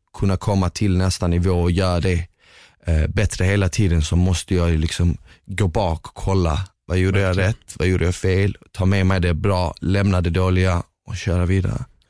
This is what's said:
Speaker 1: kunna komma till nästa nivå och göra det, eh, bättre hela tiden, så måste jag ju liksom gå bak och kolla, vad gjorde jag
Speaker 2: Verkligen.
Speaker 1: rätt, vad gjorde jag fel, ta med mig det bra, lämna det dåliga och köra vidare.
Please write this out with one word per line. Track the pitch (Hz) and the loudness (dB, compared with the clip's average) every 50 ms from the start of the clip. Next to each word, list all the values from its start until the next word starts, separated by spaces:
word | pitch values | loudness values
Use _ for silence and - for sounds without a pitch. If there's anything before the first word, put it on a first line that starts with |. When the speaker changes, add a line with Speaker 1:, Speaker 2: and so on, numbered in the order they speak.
| _ _ - - | _ _ -8 -4
Speaker 1:
kunna | - 98 95 | -2 0 0
komma | 95 - - 101 98 92 87 | 0 -2 0 0 0 0 0
till | - - 107 101 92 | -2 -2 -2 0 2
nästa | 90 92 95 - - - | 2 2 0 0 0 0
nivå | 87 87 87 87 95 90 | 0 0 2 2 2 2
och | 87 85 87 | 2 2 0
göra | 87 90 95 92 90 87 | 0 0 0 0 0 0
det, | 80 95 90 85 82 - _ _ _ _ - - - - _ _ - | 0 0 0 -2 -4 -6 _ _ _ _ -20 -20 -20 -20 _ _ -4
eh, | - 80 78 78 80 | 0 0 2 2 0
bättre | - 101 107 95 - - 90 | 0 -2 -2 -2 -2 -2 0
hela | 92 98 104 98 90 | 0 2 2 0 0
tiden, | - - 107 95 85 82 78 | 0 0 2 2 2 2 0
så | - 87 | 0 2
måste | 85 90 95 92 82 - - 95 | 2 2 2 2 0 -2 -2 0
jag | 90 85 85 | 0 2 2
ju | 82 78 | 0 0
liksom | 78 80 - - 87 87 80 - - - - _ _ | 0 -2 -2 0 0 0 0 -2 -6 -20 -20 _ _
gå | - 101 92 107 90 | -12 -4 -2 -2 0
bak | 80 117 101 87 82 80 - - | 0 0 0 0 -2 -4 -8 -14
och | - | -14
kolla, | - - - 95 95 90 82 76 73 95 - _ _ _ | -6 -2 0 0 2 2 0 0 -2 -4 -8 _ _ _
vad | - 90 92 | -4 -2 0
gjorde | 92 95 95 98 | 0 2 0 0
jag | 98 | 0
Speaker 2:
Verkligen. | 95 92 92 92 98 | 0 0 0 0 0
Speaker 1:
rätt, | 117 - _ - - - | -2 -4 _ -16 -8 -4
vad | - 92 | -2 0
gjorde | 92 87 - | 0 0 0
jag | 90 90 | 0 -2
fel, | - - 95 92 95 98 104 - - - - - | -2 -2 0 0 2 0 0 -2 -6 -12 -16 -6
ta | - 95 | -2 0
med | 95 98 98 95 | 0 2 2 2
mig | 92 95 95 | 2 2 2
det | 85 87 85 | 0 0 0
bra, | 78 90 101 98 90 90 82 - - | 0 0 0 0 0 0 -2 -4 -4
lämna | - - 95 98 101 101 95 90 | -4 -2 0 0 2 2 2 2
det | 85 87 | 0 0
dåliga | 85 92 92 92 92 90 92 92 90 85 - _ _ _ _ | 0 0 0 2 2 2 2 2 0 -2 -4 _ _ _ _
och | - - | -12 -10
köra | 90 - - 85 90 90 | -8 -4 -2 0 0 0
vidare. | 87 95 98 90 - - - - - - _ _ - | 0 0 0 0 -2 -4 -6 -8 -12 -16 _ _ -10